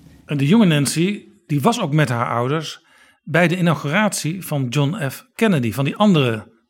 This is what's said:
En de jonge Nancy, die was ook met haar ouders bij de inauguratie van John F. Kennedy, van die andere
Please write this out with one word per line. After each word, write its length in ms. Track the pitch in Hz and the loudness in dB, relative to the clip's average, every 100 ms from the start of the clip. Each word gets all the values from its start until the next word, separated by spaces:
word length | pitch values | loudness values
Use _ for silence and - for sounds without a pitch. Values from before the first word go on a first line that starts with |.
| - - - | -20 -20 -8
En 120 | 147 | -2
de 80 | 139 | 2
jonge 180 | 226 190 | 4 4
Nancy, 580 | 147 139 156 180 208 - _ - | 2 0 0 -2 -2 -12 _ -6
die 140 | 143 | 0
was 180 | 196 240 | 0 0
ook 140 | 277 | 0
met 160 | 156 131 | 0 0
haar 180 | 120 123 | 0 -2
ouders 500 | 120 123 156 147 - _ _ _ _ | -2 -2 -4 -6 -14 _ _ _ _
bij 240 | - 156 175 | -4 0 2
de 100 | 185 | 2
inauguratie 880 | 175 151 143 175 208 - 147 185 - | 0 0 -2 0 0 -2 -6 -6 -6
van 220 | 147 127 | -4 -2
John 420 | 143 139 214 135 | 0 0 -2 -6
F. 160 | - - | -8 -16
Kennedy, 380 | - 226 160 117 | -2 0 2 0
van 140 | 107 139 | -2 -4
die 100 | - | 2
andere 640 | 208 160 123 110 - _ | 4 4 2 -2 -8 _